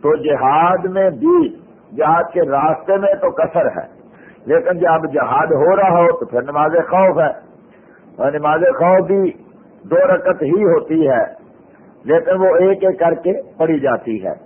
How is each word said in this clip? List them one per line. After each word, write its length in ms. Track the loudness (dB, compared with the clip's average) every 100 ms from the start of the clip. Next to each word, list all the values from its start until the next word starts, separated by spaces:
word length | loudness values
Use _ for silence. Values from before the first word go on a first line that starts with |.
تو 140 | 0 -2
جہاد 600 | -2 0 2 2 2 0
میں 320 | -2 0 -2
بھی، 400 | 0 2 2 0 -6 -20 -20 _ -4
جہاد 280 | 0 0 0
کے 80 | -2
راستے 560 | 0 0 0 -2 -2 0
میں 160 | 0
تو 160 | 0 -2
قصر 360 | -2 -2 0 -2
ہے، 380 | -4 -12 -20 -20 -20 -20 -20 -2
لیکن 340 | 0 0 -2
جب 340 | 0 0 0
جہاد 340 | -4 -2 -2 0
ہو 280 | 2 2 4
رہا 260 | 2 4
ہو 180 | 2 0
تو 60 | -4
پھر 160 | -4
نماز 300 | -4 -2 0
خوف 460 | 0 0 2 2 2
ہے، 140 | -2 -2 -16 -20 -20 -20 -20 -20 -20 -4
اور 80 | -4
نماز 280 | -2 -2 2
خوف 460 | 0 2 2 2 2
بھی 240 | 0 0 -4 -20 -20 -20 -20
دو 120 | -2 0
رکعت 460 | 2 2 0 -2
ہی 220 | -2 0
ہوتی 460 | 2 0 0 0 2
ہے، 140 | 0 -2 -8 -20 -20 -20 -20 -20 -18
لیکن 380 | 0 0 2 0
وہ 140 | 2 4
ایک 280 | 2 2
ایک 160 | 0 0
کر 140 | -2
کے 200 | -2 -4 -4 -8 -4
پڑھی 220 | -2 0
جاتی 440 | -2 -4 -6 -8 -6
ہے۔ 80 | -10